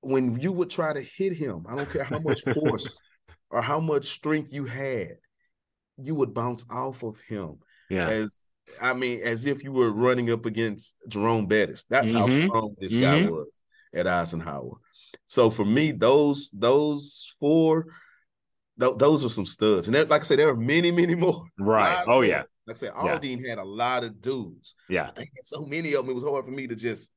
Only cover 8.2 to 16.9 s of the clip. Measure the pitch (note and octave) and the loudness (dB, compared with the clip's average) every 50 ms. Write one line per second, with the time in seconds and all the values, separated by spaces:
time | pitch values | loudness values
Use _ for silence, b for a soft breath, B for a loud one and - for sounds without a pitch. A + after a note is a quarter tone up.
8.2 | A2 G#2 - - - _ _ _ _ _ - - A#2 B2+ B2+ B2+ C3 B2 A#2+ A2+ | -4 -6 -8 -16 -20 _ _ _ _ _ -16 -4 -2 -2 -2 0 -2 -4 -4 -4
9.2 | F#2 A#2+ A#2 A2+ A#2 C#3+ C#3 C#3 - C#3 C3+ C3 B2 A#2 G#2 G#2 A#2+ B2 B2+ B2 | -4 -4 -4 -2 -2 -4 -4 -4 -6 -4 2 2 2 2 2 2 2 2 2 2
10.2 | A#2+ A#2 A#2 A2+ A2+ A#2 G#2+ A2 A#2 A2+ G#2 G#2 - - - _ _ - G2+ G#2 | 2 0 -2 -2 -2 -6 -4 -2 -2 -2 -4 -6 -10 -12 -12 _ _ -10 -4 -2
11.2 | G2+ A2+ A2+ A2+ G#2 F2+ G#2 G#2+ G2+ F2 - - - _ A2+ C3 C3 A2 A2+ A#2 | 0 2 2 0 2 2 4 4 2 2 -2 -10 -8 _ 0 2 2 2 2 2
12.2 | G#2 A#2+ B2+ C#3+ D#3+ F#3+ - A#2 A2 G#2+ G#2 - F#2+ F#2 A2 A#2 C3 C3 C#3+ D#3 | 4 4 4 4 2 2 0 0 -2 -2 -8 -8 -6 -2 0 2 4 4 4 4
13.2 | F3+ G3+ - D#2 D2 D2 _ _ _ b b b b b b F2 F2 F#2 F2+ E2+ | 2 0 -2 -4 -8 -10 _ _ _ b b b b b b -2 0 0 2 0
14.2 | E2+ E2 E2+ E2 E2 D#2+ C#2+ C#2 B1+ A#1+ A#1 - B B B B B B B B | 0 -2 -6 -8 -8 -8 -10 -10 -10 -12 -14 -16 B B B B B B B B
15.2 | B - - - A#2+ A2+ A2 A2+ G#2 G2+ A2 C3+ D3+ D#3+ C3+ F#2+ F#2+ A#2 C3+ D3 | B -4 2 4 4 4 4 2 0 2 4 4 2 2 0 2 4 6 6 6
16.2 | D3 D3 C#3 C#3 - - - G2+ G#2 A#2+ C3+ C#3+ D3+ D3+ | 6 4 2 0 -2 -6 -4 0 2 4 4 4 4 2